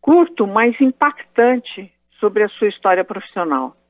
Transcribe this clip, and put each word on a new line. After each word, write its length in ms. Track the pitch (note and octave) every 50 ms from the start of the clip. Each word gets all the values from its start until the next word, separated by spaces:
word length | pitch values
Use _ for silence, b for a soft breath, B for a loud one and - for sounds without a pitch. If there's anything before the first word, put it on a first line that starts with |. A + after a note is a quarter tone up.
| -
Curto, 440 | - D#4 F4 E4+ E4+ - - G#3+ G3+
mas 260 | G3 A3 A3+ A#3+ A3+ -
impactante 1120 | C#4 C4 B3+ _ D4 D4 C#4+ - - _ _ - A#3 A#3+ B3+ B3 - - - - G3+ F#3+ _ _ _ _ _ _
sobre 240 | - G#3 G3+ G#3+
a 60 | G#3 G3+
sua 180 | - - A3+
história 380 | G#3 G3 - - G3 F3+ F3+ F#3+
profissional. 720 | F#3 G3+ G3 - - _ F#3+ F3 D#3+ C#3+ C3 C3 B2+ _ _ _